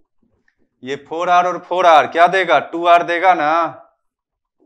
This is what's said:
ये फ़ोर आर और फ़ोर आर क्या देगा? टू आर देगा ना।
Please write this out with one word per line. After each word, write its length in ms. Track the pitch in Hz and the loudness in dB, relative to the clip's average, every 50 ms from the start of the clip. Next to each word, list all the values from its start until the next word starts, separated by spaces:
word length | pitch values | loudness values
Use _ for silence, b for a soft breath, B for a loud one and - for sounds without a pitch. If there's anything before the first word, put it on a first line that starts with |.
| _ _ _ _ _ _ _ _ _ _ _ _ _ _ _ _ - | _ _ _ _ _ _ _ _ _ _ _ _ _ _ _ _ -14
ये 140 | 127 135 | -12 -12
फ़ोर 320 | 139 - - 160 160 175 180 | -12 -12 -12 -10 -8 -4 0
आर 180 | 175 180 180 | 0 0 0
और 120 | 180 175 170 | 0 -4 -8
फ़ोर 280 | - - 175 180 185 | -10 -6 -4 0 2
आर 200 | 175 165 147 131 | 4 4 4 2
क्या 200 | 120 - 160 170 | 2 0 2 2
देगा? 320 | 180 170 190 185 170 160 139 | 2 2 0 0 0 0 -2
टू 280 | 135 - - 165 170 | -2 -4 -8 -4 0
आर 160 | 175 170 175 170 | 2 2 2 2
देगा 320 | 156 170 170 170 190 180 | 0 -4 -2 0 0 0
ना। 440 | 165 147 147 156 170 165 160 143 - - _ _ _ _ _ _ _ _ _ _ _ _ _ _ _ _ | 0 0 -2 -2 -2 -2 -4 -8 -14 -20 _ _ _ _ _ _ _ _ _ _ _ _ _ _ _ _